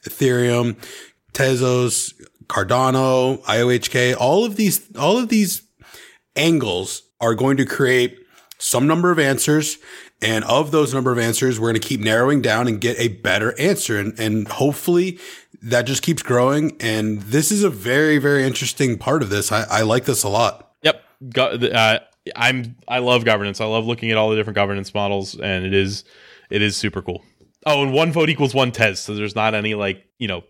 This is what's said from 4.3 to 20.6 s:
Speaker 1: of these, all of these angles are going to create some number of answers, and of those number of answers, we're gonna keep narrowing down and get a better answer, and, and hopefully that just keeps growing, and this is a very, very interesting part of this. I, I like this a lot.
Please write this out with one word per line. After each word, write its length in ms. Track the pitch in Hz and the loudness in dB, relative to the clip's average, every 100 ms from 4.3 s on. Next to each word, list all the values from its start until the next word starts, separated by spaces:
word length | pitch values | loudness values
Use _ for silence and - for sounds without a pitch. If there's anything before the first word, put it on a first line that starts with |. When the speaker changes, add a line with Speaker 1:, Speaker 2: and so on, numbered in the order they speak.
| 170 | 2
Speaker 1:
of 100 | 233 | 0
these, 340 | 202 208 - - - | 0 0 0 -6 -2
all 220 | 147 226 | 2 2
of 120 | 233 | 2
these 320 | 220 190 - _ _ - - - _ _ - | 2 0 -2 _ _ -20 -20 -20 _ _ 0
angles 680 | 156 165 113 90 92 - _ _ | 2 2 0 -4 -4 -10 _ _
are 140 | 117 | -2
going 220 | 110 131 139 | 2 2 2
to 100 | 131 | 0
create 500 | - 131 127 123 - - _ _ - | 0 2 2 2 -4 -20 _ _ -10
some 280 | - 123 139 | -2 0 2
number 240 | 160 180 | 2 2
of 80 | 165 | 2
answers, 600 | 139 127 - 151 151 - - - - _ | 2 0 2 2 0 -8 -16 -20 -20 _
and 220 | 110 110 | -2 -2
of 260 | - - 147 | 2 0 2
those 240 | 156 143 | 0 0
number 160 | 131 127 | 0 0
of 80 | 123 | 0
answers, 400 | 117 113 131 113 | 0 0 0 0
we're 120 | 113 | 0
gonna 100 | 117 | 0
keep 180 | - 127 | -2 -2
narrowing 420 | 107 113 127 143 | 0 2 2 2
down 280 | 117 110 123 | 2 0 0
and 120 | 107 | -2
get 200 | 117 117 | -2 -2
a 80 | 117 | -4
better 500 | 95 - 98 110 127 | -2 0 0 0 -2
answer, 400 | 156 196 - 104 | -2 0 -2 -4
and, 180 | 101 113 | -4 -4
and 260 | 110 107 104 | -2 -2 -4
hopefully 720 | - 135 143 - 175 185 180 - - _ - | -2 -2 0 0 0 0 -4 -16 -20 _ -18
that 200 | 113 123 | -2 -2
just 200 | 117 131 | 0 -2
keeps 200 | - 151 | -2 -4
growing, 520 | - 123 127 147 151 - | 0 2 2 2 -2 -4
and 400 | 117 110 107 107 | -2 -2 -2 -4
this 320 | 98 139 156 | -2 0 0
is 100 | 208 | 2
a 60 | 202 | 0
very, 480 | 117 101 135 156 151 | 0 0 2 4 4
very 280 | 139 143 | 4 2
interesting 520 | 135 120 123 - 135 110 | 2 -2 -6 -2 -2 0
part 260 | - 156 | -2 -2
of 60 | 110 | 0
this. 240 | 101 - | -2 0
I, 120 | 107 110 | -2 0
I 140 | 104 | 0
like 240 | 110 120 127 | 2 2 0
this 160 | 123 | -2
a 60 | 104 | 0
lot. 420 | 104 113 - | 2 0 -2